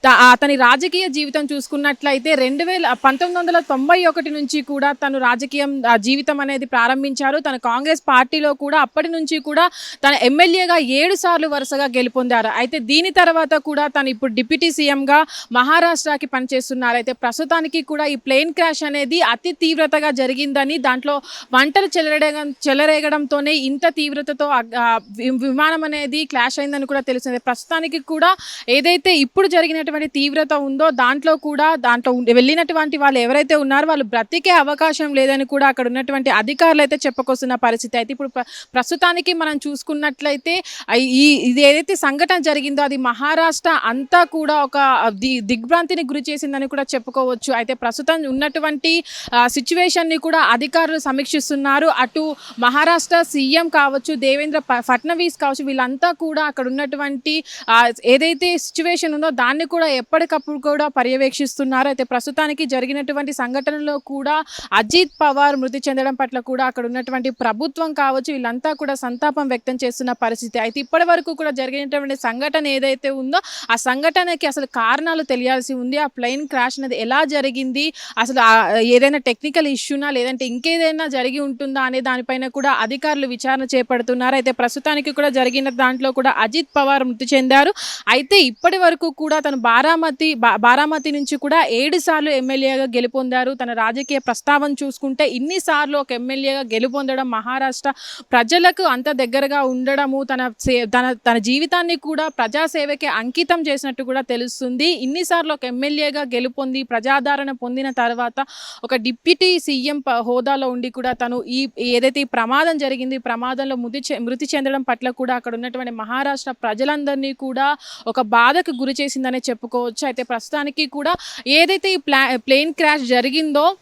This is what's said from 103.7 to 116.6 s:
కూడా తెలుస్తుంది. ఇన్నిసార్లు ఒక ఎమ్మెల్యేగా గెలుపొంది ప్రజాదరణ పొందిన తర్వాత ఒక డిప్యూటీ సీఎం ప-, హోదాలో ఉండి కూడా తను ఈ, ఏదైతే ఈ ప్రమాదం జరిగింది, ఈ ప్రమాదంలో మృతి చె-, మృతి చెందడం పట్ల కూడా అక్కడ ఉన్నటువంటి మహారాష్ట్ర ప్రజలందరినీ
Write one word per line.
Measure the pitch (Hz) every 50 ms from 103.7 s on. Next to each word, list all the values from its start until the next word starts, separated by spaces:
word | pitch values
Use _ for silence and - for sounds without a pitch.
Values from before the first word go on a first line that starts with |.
| 277 269 - 269 247 -
కూడా | 269 240 254 262
తెలుస్తుంది. | 269 _ 247 233 240 247 - - 269 247 254 247 294 339
ఇన్నిసార్లు | 349 262 254 254 285 349 370 - 359 339 330 311
ఒక | 302 285 -
ఎమ్మెల్యేగా | 254 247 247 269 294 294 294 302 294 269 294
గెలుపొంది | 294 247 240 240 247 254 247 - 262 262 254 269
ప్రజాదరణ | 269 247 240 233 214 262 269 277 247 285 285 277 277 277
పొందిన | 269 240 - 240 247 262 269 269
తర్వాత | 254 - 240 233 233 233 247 240 233 - 269 - - - - - - - -
ఒక | 240 262
డిప్యూటీ | 254 214 247 240 - _ 320 339 - 370 370 359 339
సీఎం | - - 285 262 247 294 294 294
ప-, | 262 277
హోదాలో | 247 233 233 233 247 247 240 277 277 277 269 254
ఉండి | 247 247 240 254
కూడా | 233 262 240 254
తను | 247 247 254 240 247 247 -
ఈ, | - 247 262 269 254 _ -
ఏదైతే | 240 247 247 240 240 262 254 285
ఈ | 285
ప్రమాదం | 247 - 240 226 226 262 277 320 339 330 294
జరిగింది, | 285 269 262 247 254 262 262
ఈ | 262
ప్రమాదంలో | 233 254 233 233 240 254 262 247 269 269 269
మృతి | 247 240 240 226 285 262 -
చె-, | 294 220
మృతి | 240 233 254 247 302 277 -
చెందడం | 294 269 269 269 277
పట్ల | 262 - 247 233 254 254
కూడా | 247 - 262 247 254
అక్కడ | 247 240 254 233
ఉన్నటువంటి | 233 240 254 240 262 254 240
మహారాష్ట్ర | 233 220 220 214 247 262 277 285 277 269 - 269
ప్రజలందరినీ | 254 _